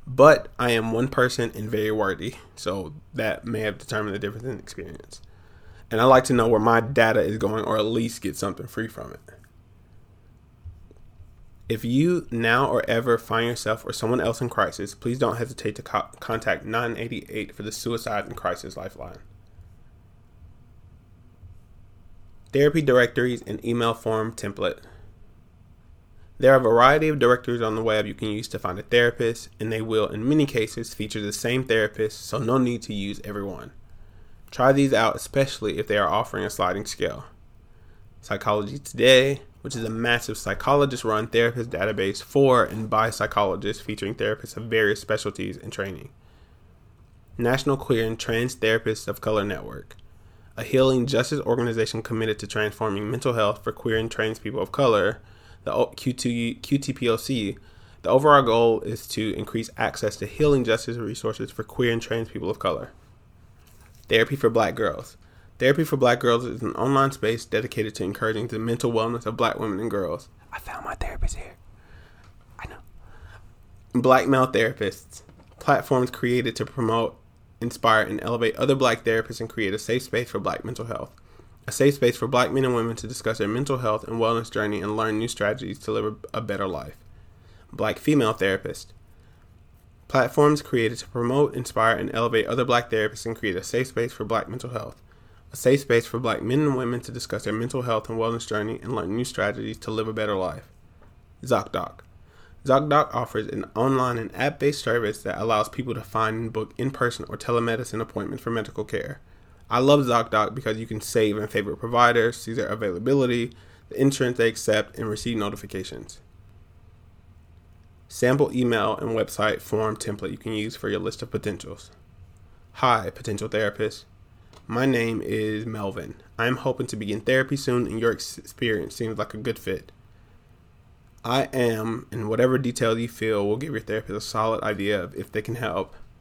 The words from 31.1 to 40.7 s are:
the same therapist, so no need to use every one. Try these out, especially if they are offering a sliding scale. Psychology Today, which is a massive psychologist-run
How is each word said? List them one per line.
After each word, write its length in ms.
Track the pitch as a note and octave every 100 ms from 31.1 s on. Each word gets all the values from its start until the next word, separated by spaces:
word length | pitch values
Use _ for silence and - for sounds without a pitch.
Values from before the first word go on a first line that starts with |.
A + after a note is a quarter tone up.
| A2
the 140 | G#2
same 300 | - A#2 B2+
therapist, 640 | B2+ A2+ G#2+ - G#2+ - -
so 120 | A#2+
no 200 | A2+ C3
need 260 | B2 A#2
to 100 | -
use 260 | G#2 G2 G2+
every 200 | G#2 G#2
one. 280 | G2 D#2+ - - - - - - - - -
Try 200 | - B2+
these 220 | C#3 C#3
out, 220 | A2 A2 -
especially 640 | - C#3 C3+ - G#2+ D2+
if 80 | -
they 100 | G#2
are 100 | F2+
offering 380 | G2+ A#2+ G2+ G2
a 40 |
sliding 360 | - F2+ G2 G#2+
scale. 400 | - F#2 - - - - - - - - - - -
Psychology 560 | - G2+ G#2+ G#2 G2+ C#3
Today, 640 | - A#2+ B2 C3 C3+ C#3 - -
which 140 | C#3 B2
is 80 |
a 60 | A2
massive 480 | A2 A#2+ A#2 - A2
psychologist-run 920 | G2+ G2+ -